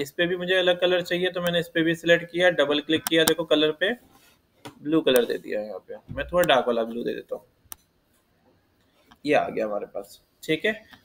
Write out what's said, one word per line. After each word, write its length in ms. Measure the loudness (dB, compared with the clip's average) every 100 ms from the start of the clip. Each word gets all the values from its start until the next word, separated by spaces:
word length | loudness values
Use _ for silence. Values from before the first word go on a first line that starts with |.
इस 100 | -6
पे 140 | -2 -2
भी 80 |
मुझे 180 | -2 0
अलग 240 | 2 2 2
color 220 | 2 0
चाहिए, 280 | 0 -2 -2
तो 120 | -2
मैंने 180 | -2 -2
इस 80 | -2
पे 140 | 0
भी 140 | 0
select 360 | 0 2 2 2
किया, 180 | 0 2
Double 300 | 2 2 0
click 240 | 0 -2
किया, 200 | 2 2
देखो 200 | 2 0
color 280 | 0 2 2
पे 200 | 0 -4 -4 _ _ _ _ _ _ -20 -12
Blue 180 | -2 2
color 240 | 4 4
दे 120 | 4 -2
दिया। 240 | -6 -8
यहाँ 180 | -8 -12
पे 160 | -14 -18 -12
मैं 120 | -12 -2
थोड़ा 200 | 2 4
dark 200 | 4 2
वाला 160 | -2
blue 200 | -2 -6
दे 100 | -6
देता 220 | -8 -10
हूँ, 80 | -14 -14 _ _ -20 _ _ _ _ _ _ _ _ _ _ _ _ _ _
ये 80 | 0
आ 140 | 0 0
गया 160 | -4
हमारे 200 | -4 -6
पास, 360 | -8 -12 -14 -18 _ _
ठीक 220 | -4 -2
है। 80 | -2 -4 -12 -20